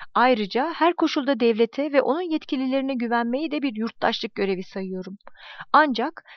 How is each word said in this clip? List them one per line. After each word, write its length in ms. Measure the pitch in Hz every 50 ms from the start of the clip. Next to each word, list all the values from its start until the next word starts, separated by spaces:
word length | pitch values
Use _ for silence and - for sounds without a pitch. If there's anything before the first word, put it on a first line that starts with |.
| - - -
Ayrıca 580 | 214 233 254 254 220 214 190 - 233 269 330 320
her 180 | - 311 349 349
koşulda 460 | - 339 302 - 311 262 247 277 220
devlete 520 | 247 233 226 208 233 226 - - 285 302 277
ve 100 | 285 -
onun 300 | - 262 330 370 339 311
yetkililerine 640 | 302 - - 302 262 262 262 262 269 269 269 277
güvenmeyi 560 | 240 240 226 233 233 233 233 240 269 320 311
de 120 | 277 302 254
bir 140 | 277 220
yurttaşlık 580 | 214 220 226 - - - - 226 - - 214 -
görevi 280 | - 196 190 196 180 190
sayıyorum. 540 | - - 196 190 190 190 185 185 190 196 - _ - - - - - - - - - -
Ancak 520 | 277 311 294 240 - 233 302 - - - - -